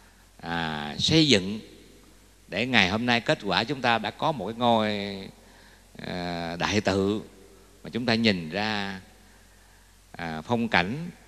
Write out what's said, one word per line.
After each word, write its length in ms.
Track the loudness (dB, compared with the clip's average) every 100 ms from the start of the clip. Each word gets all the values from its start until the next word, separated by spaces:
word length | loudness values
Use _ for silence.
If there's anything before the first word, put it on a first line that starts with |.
| -20 _ _ -12
à, 540 | -6 -4 -4 -4 -6 -4
xây 300 | 4 6 6
dựng, 320 | 4 2 -8 -10 -20 -20 -20 -20 -20 -20 _ -8
để 180 | -4 2
ngày 220 | 4 4
hôm 180 | 2 2
nay 140 | 2
kết 180 | 2 -2
quả 200 | 0 0
chúng 160 | 0 0
ta 180 | 2 2
đã 120 | 0
có 220 | -4 -4
một 140 | -2 -6
cái 80 |
ngôi, 640 | 0 4 4 4 -2 -6 -8 -12 -18 -20 -20 -20 -20 -20 -14
à, 580 | -10 -6 -6 -6 -6 -4
đại 240 | 0 0
tự 420 | 2 2 2 0 -6 -20 -20 -20 -20 -18
mà 80 | -8
chúng 160 | -4 0
ta 80 |
nhìn 360 | 2 4 2 -2
ra, 500 | -4 -2 -2 -4 -8 -14 -20 -20 -20 -20 -20 -20 -20 _ _ _
à, 300 | -10 -8 -6
phong 260 | -2 -2 2
cảnh 420 | 2 2 -2 -8 -14